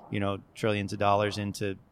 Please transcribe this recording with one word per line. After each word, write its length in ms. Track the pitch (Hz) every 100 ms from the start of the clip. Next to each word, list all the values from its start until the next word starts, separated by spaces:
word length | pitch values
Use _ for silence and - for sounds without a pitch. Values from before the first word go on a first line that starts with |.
| -
you 80 | 107
know, 200 | 101 98 -
trillions 380 | - 113 104 98
of 80 | 101
dollars 380 | 101 101 104 101
into 400 | 101 92 104 98 -